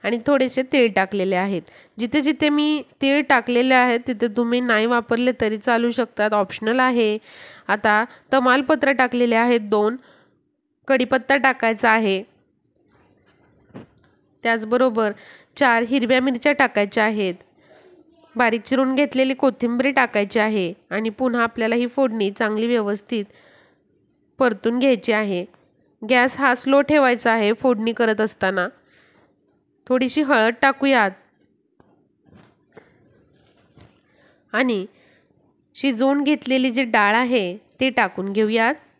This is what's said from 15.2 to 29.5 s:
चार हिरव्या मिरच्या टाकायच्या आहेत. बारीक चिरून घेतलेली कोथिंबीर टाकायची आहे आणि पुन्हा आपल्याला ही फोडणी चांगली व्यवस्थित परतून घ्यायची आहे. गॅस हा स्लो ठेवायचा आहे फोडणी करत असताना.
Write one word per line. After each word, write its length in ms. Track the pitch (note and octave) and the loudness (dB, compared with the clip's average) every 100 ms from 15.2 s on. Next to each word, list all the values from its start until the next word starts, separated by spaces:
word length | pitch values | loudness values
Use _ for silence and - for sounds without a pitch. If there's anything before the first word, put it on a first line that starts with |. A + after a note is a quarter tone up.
| - - _ - | -16 -20 _ 0
चार 280 | C4 A#3 | 2 2
हिरव्या 380 | A3+ C4+ A3+ B3+ | 0 -2 2 0
मिरच्या 300 | B3+ A#3+ D4 | 0 0 -2
टाकायच्या 520 | C#4+ C4 - G3+ A3+ | 2 0 0 -2 0
आहेत. 320 | G#3+ G#3+ F#3+ F3+ _ _ _ - - _ _ _ _ A#3 | -2 -2 -4 -6 _ _ _ -20 -20 _ _ _ _ 0
बारीक 260 | A#3+ A3+ | 0 0
चिरून 340 | G#3 B3+ C4 C4 | -2 0 2 2
घेतलेली 380 | C#4+ C4 C4 | 0 0 -2
कोथिंबीर 580 | C4 C#4 - A#3+ A#3+ C4+ | 2 0 0 -4 0 0
टाकायची 480 | C4+ A#3+ G#3 G3+ A#3 | 0 0 0 -2 0
आहे 340 | G#3+ G#3+ F3 F#3+ _ | 0 0 -4 -6 _
आणि 200 | G3 A3 | -6 -6
पुन्हा 340 | G#3 B3+ A#3+ | -4 -4 -2
आपल्याला 320 | A#3 A#3 A3 A#3 | -2 -2 -2 -2
ही 120 | A#3+ | -2
फोडणी 440 | B3 C4 A3+ G3+ | 0 -2 0 -4
चांगली 360 | G3 A3 G#3+ A#3 | -2 -4 -2 -2
व्यवस्थित 580 | A#3+ G#3 G#3 - A#3 G3+ _ _ _ _ _ _ _ _ _ _ _ | -2 -2 -6 -6 -6 -6 _ _ _ _ _ _ _ _ _ _ _
परतून 400 | B3 G#3 A3+ A#3+ | 0 0 -4 0
घ्यायची 320 | C4+ A#3+ G#3 | 2 0 0
आहे. 340 | G#3+ G#3 F#3 F#3 _ _ _ _ _ G#3+ | -2 -2 -6 -8 _ _ _ _ _ -2
गॅस 280 | B3 B3 C4 | 2 2 0
हा 180 | C4+ B3 | 0 0
स्लो 260 | C4+ C4+ | 2 2
ठेवायचा 500 | C#4 D4+ C4+ A#3+ A#3+ | 4 2 2 2 0
आहे 220 | A3+ G#3 | 0 0
फोडणी 400 | A3+ C4 A3+ A3+ | 0 0 0 -2
करत 280 | A3+ A#3 G#3 | -2 -2 0
असताना. 460 | A3 - F#3+ G3 F3+ _ _ _ _ _ _ _ _ | -4 -2 -4 -2 -6 _ _ _ _ _ _ _ _